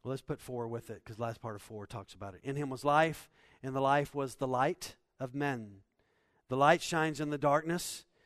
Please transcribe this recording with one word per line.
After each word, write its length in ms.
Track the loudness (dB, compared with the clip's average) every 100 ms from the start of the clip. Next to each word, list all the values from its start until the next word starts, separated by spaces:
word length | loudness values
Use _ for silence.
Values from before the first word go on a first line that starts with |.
Well, 80 | -8
let's 120 | -10
put 180 | -8 -10
four 260 | -8 -6 -4
with 240 | -6 -8
it, 140 | -14
'cause 120 | -14 -6
the 60 |
last 180 | -6 -4
part 140 | -8
of 80 | -10
four 240 | -10 -12 -10
talks 280 | -12 -12
about 200 | -14 -14
it. 60 | -10
"In 140 | -8 -4
him 120 | -4
was 160 | -2
life, 460 | 2 4 4 0 -12 _ _ _
and 140 | -6 0
the 40 |
life 320 | 4 4 2
was 220 | -4 -6
the 140 | -4 -2
light 480 | 2 0 0 -10 -16 _ _
of 160 | -8 -4
men. 460 | -2 -4 -8 -18 _ _ _ _ _ _ _
The 80 | 6
light 260 | 8 6
shines 380 | 4 0 0 0
in 100 | -2
the 80 | 2
darkness, 680 | 4 4 2 -2 -4 -10 -16 _